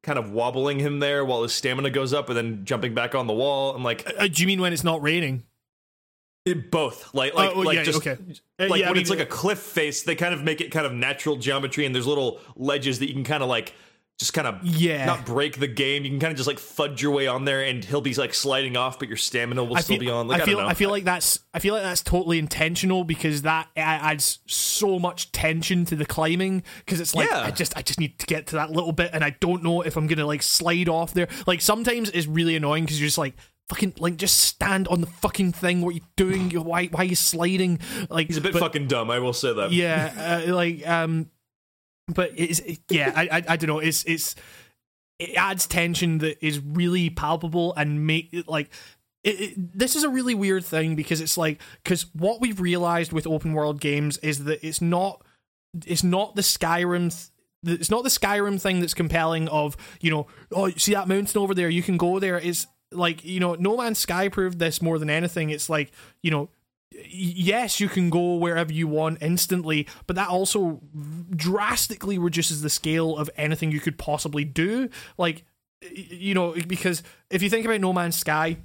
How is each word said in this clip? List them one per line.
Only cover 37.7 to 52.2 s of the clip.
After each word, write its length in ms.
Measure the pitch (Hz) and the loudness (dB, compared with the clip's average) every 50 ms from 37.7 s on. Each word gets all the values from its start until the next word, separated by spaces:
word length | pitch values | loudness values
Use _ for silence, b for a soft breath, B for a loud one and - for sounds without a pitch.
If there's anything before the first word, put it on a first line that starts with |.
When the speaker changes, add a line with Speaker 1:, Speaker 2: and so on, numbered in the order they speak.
| 170 B B B B B 196 B | 2 B B B B B -6 B
Speaker 2:
Like, 180 | 160 165 160 | -2 -2 0
Speaker 1:
He's 100 | 156 165 | 0 -2
a 40 | 156 | 0
bit 120 | 143 196 180 | 0 2 2
Speaker 2:
but 60 | 170 | 2
Speaker 1:
fucking 280 | 175 160 - 151 143 | 0 2 0 -2 0
dumb, 220 | 127 135 120 113 110 | 2 0 0 2 0
I 80 | 117 123 | 0 0
will 140 | 127 127 120 | 0 0 -2
say 180 | - - 127 113 | 0 0 0 0
that. 180 | 104 98 - 175 | 0 0 2 2
Speaker 2:
Yeah, 680 | 175 175 170 160 156 156 156 - - 160 170 170 170 160 | 2 2 2 2 0 0 -2 -4 -6 -2 -2 -2 0 0
uh, 60 | 175 180 | 0 2
like, 340 | 175 175 170 170 151 147 | 2 2 0 -2 -4 -2
um, 440 | 170 170 165 165 160 165 160 160 - _ _ _ _ _ _ _ _ _ _ _ _ _ _ _ | -2 0 0 2 0 0 -2 -2 -6 _ _ _ _ _ _ _ _ _ _ _ _ _ _ _
but 240 | - 165 - 180 165 - | -4 0 0 0 -2 0
it's, 240 | - 170 160 170 160 | -2 0 2 2 0
it, 180 | - - 160 - _ - | 0 -2 -10 -10 _ 0
yeah, 200 | 170 156 143 131 - | 2 2 2 2 2
I, 80 | 156 170 | 2 0
I, 200 | 165 156 170 175 170 | 2 0 -2 2 0
I 60 | 165 | 0
don't 80 | 160 165 | 0 2
know. 120 | 156 151 156 | 0 0 0
It's, 240 | 156 160 156 - - | 0 0 0 0 0
it's, 320 | 170 165 156 - - - B B B B B B B B B _ _ _ _ _ _ _ | -2 -2 -2 -2 -6 -6 B B B B B B B B B _ _ _ _ _ _ _
it 160 | _ 170 180 180 | _ -10 -2 0
adds 300 | 175 185 196 196 180 - | 2 2 2 2 0 -2
tension 540 | - - 175 170 170 170 - 180 170 160 156 | 0 2 0 2 2 2 2 2 2 2 2
that 180 | 156 156 151 _ - | 2 0 -2 _ -2
is 140 | 156 147 147 | -2 -2 -2
really 500 | 139 147 147 175 175 175 180 185 175 165 | -6 -2 0 2 2 4 4 2 2 0
palpable 640 | 165 - 156 151 165 165 170 165 156 175 170 175 180 | 0 -2 0 0 0 0 -2 -2 0 0 0 0 0
and 300 | 156 147 147 147 151 151 | 0 -2 0 0 0 2
make 240 | 156 156 160 165 - | 2 0 0 -2 -4
it, 160 | - 175 165 | -8 -8 -6
like, 220 | - 160 151 147 - B B B B B B _ _ _ _ - | -2 -4 -4 -4 -4 B B B B B B _ _ _ _ -2
it, 180 | 202 208 185 | -2 -2 -2
it, 360 | 208 202 - 196 180 170 - 190 | -6 -6 -4 -6 -6 -6 0 0
this 160 | 247 254 - | 0 2 2
is 80 | 311 302 | 2 2
a 60 | 294 | 2
really 260 | 254 262 247 247 240 | 2 0 0 0 0
weird 280 | 202 202 190 190 185 175 | 2 2 2 2 0 0
thing 320 | - 160 156 160 160 160 | -2 0 0 0 2 0
because 240 | 156 156 - 165 156 | -2 0 0 -2 -2
it's 160 | 160 156 - | 0 -2 0
like, 240 | 180 165 160 147 B B B B B B | 0 0 0 -2 B B B B B B
'cause 220 | - 185 165 - - - | -2 -2 -2 -2 -8 -4
what 260 | 156 | 0